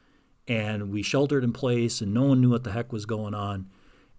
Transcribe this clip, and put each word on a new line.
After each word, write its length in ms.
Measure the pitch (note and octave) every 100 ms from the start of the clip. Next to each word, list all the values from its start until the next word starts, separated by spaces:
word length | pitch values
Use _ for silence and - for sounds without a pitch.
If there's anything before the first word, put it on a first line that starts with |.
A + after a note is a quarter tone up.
| _ _ _ _ -
And 420 | A2+ G#2+ G#2+ G2+
we 120 | G#2
sheltered 420 | G2 C#3 C#3 C#3+
in 80 | A#2+
place, 480 | A2+ B2+ A#2+ A#2 -
and 120 | G2+
no 120 | A2
one 160 | C#3 C3
knew 100 | B2+
what 140 | A#2+
the 80 | B2
heck 200 | A2 B2
was 140 | A2 G#2
going 280 | A2 G#2+
on. 340 | G#2 G2+ G2 F#2+ _ _ _ _